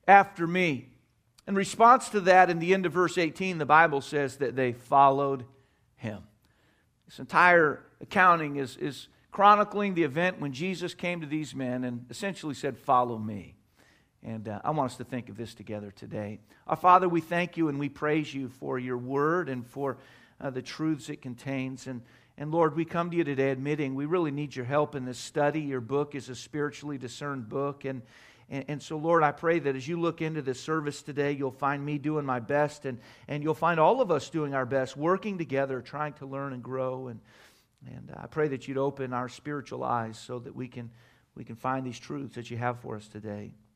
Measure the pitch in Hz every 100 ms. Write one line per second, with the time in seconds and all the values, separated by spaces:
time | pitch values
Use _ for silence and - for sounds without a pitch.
0 | - 202 190 - 170 185 175 127 - _
1 | _ _ _ _ - 196 196 - 233 254
2 | - 208 180 185 180 170 170 190 175 165
3 | 175 185 160 - 190 165 143 156 165 139
4 | - 147 135 131 123 131 123 120 - 143
5 | 139 139 139 131 120 _ _ _ _ _
6 | 110 101 - _ _ _ _ _ _ _
7 | _ - 127 165 180 175 151 - - -
8 | - 190 185 165 151 143 127 - 147 127
9 | - _ _ - 202 208 202 202 202 170
10 | 147 147 180 - 143 127 185 165 175 -
11 | 175 175 147 156 139 135 127 127 123 120
12 | 123 110 196 - 156 131 139 117 - 123
13 | 120 110 107 101 80 - _ _ _ _
14 | _ _ - 110 107 101 - 147 131 -
15 | 120 123 113 101 110 - 104 104 101 -
16 | 117 104 104 107 _ _ - 160 185 185
17 | 180 170 160 170 175 165 156 139 143 -
18 | 151 156 131 139 127 - 143 131 127 123
19 | 123 139 151 180 143 127 117 139 139 123
20 | - - - - 139 127 127 - 156 147
21 | 147 147 131 123 135 135 131 131 135 123
22 | 120 _ _ - 151 170 160 147 160 170
23 | 170 170 143 135 135 131 143 151 139 135
24 | 147 180 156 143 143 127 120 143 147 143
25 | 127 120 - 151 147 156 147 131 113 139
26 | 143 139 120 120 - 151 147 - 147 135
27 | 123 - 147 135 107 143 143 143 135 131
28 | 120 - - - - 139 143 147 - 156
29 | 160 165 147 147 165 170 139 131 127 170
30 | 165 160 160 156 131 123 - 160 147 143
31 | - 143 143 139 135 123 139 143 143 147
32 | 147 151 139 123 107 - 147 - 135 120
33 | - - - 147 156 156 165 165 160 262
34 | 202 147 - 165 147 135 127 135 127 143
35 | 160 190 214 185 135 139 135 127 123 143
36 | 151 147 135 135 139 123 120 131 131 131
37 | 127 113 - - - _ _ _ - -
38 | - - - 156 151 135 - 135 139 139
39 | 127 123 123 - 151 147 110 127 127 120
40 | 110 110 - 123 120 127 123 123 117 -
41 | _ _ _ - 120 113 131 131 127 117
42 | - 147 120 123 117 117 123 120 123 107
43 | 107 107 104 104 104 - _